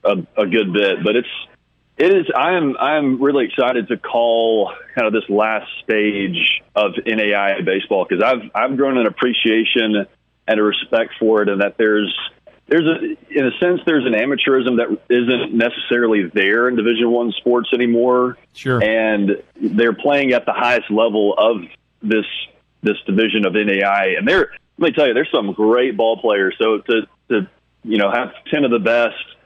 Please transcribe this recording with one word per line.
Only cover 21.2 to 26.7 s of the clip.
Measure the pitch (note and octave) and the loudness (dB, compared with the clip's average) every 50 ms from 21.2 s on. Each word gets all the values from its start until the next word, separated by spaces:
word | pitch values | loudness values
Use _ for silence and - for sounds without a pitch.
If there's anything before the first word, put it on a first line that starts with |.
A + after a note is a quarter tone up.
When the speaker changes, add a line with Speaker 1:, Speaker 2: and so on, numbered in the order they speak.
| G#2 G2+ G2 - | 0 2 2 2
Speaker 1:
of | G2+ A2+ A#2+ G#2 F2 D#2+ - _ _ _ _ _ | 2 2 2 -2 -6 -14 -20 _ _ _ _ _
this, | - G#2+ A2 A2 G#2 - - - - - _ _ _ _ _ _ | -4 -2 0 0 -2 -4 -8 -12 -12 -14 _ _ _ _ _ _
this | - G#2+ G2+ - - | -4 -4 -4 -2 -4
division | - G2 G2+ A2+ A2 G#2 A2 G2+ | -2 0 0 0 0 0 0 -2
of | F#2+ F2 | 0 0
N | G#2+ G#2 G#2 | 0 0 0
A | G2 G2 | 0 0
I | G2 G2 G2 G2+ F#2+ | 0 2 2 2 0
A. | F#2+ F#2 F2 | 0 -2 -2
And | G2+ B2+ | 0 0
there, | F3 - - - - - _ _ _ - | 2 2 0 -2 -6 -20 _ _ _ -2
let | - - | -2 0
me | |
tell | - D#3+ D3 | 2 2 2
you, | C3 | 2
there's | A2+ B2 D#3 - | 2 0 0 0
some | - C#3 G#2+ G2 | -2 -2 -2 -2
great | F#2 G#2 G#2+ G#2+ A#2 B2 B2+ C3+ A2 | -4 0 2 2 4 2 2 0 0
ball | G2+ A2+ A2+ A2+ | 0 0 0 0
players. | G2 - A#2 G#2 G2+ G2 F#2+ F#2 | 0 0 0 0 2 0 -2 -2
So | - A2+ A2+ | -2 0 0